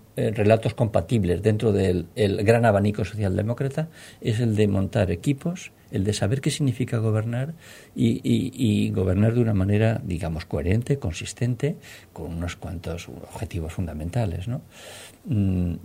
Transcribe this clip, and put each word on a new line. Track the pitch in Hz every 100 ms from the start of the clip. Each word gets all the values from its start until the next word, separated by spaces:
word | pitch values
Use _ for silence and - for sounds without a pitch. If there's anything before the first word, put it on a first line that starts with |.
| - -
eh, | 117
relatos | 107 104 110 107
compatibles | - 107 98 90 117 87 87
dentro | 104 107 117
del, | 98 95 90 82
el | - 101 92
gran | 101 117
abanico | 117 98 104 101
socialdemócrata, | 104 107 98 95 107 123 135 151 160 - - -
es | 123 110
el | 117 104
de | 104
montar | 98 98 113 90
equipos, | 87 143 135 175 180 - _ -
el | 131
de | 107
saber | - 98 135
qué | 156
significa | 139 139 127 113 113
gobernar | 110 110 117 120 143 165 - - -
y, | - 117 -
y, | - 113 -
y | - 110 104 107
gobernar | 104 95 95 113
de | 120
una | 113
manera, | 101 92 104 113 -
digamos, | 92 82 82 80
coherente, | - 82 85 110 120 139
consistente, | 87 - - - 120 120 143 - - - -
con | - 156
unos | 82 82 -
cuantos | 87 85 82 85 -
objetivos | - - - - 90 80
fundamentales, | - 85 76 85 120 101 87 104
¿no? | 139 - - - - - -
Mm, | 214 107 95 92 87 87